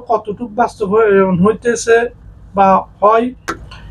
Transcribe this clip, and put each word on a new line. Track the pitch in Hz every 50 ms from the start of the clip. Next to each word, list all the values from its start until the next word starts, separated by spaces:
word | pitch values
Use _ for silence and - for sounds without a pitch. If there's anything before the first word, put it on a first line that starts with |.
| 240 -
কতটুকু | 233 214 - 214 190 - 240 214 208
বাস্তব | 233 233 220 - - 214 180
হয়ে-, | 208 226 226 208 196 196 190 190 185 170 180
হইতেছে | 214 220 - - 240 226 - - 233 226 233 240 240 - - - - - - - - -
বা | 196 196 190 190 185 - - - -
হয়, | 196 208 226 226 240 254 254 - - - - - - - - - - -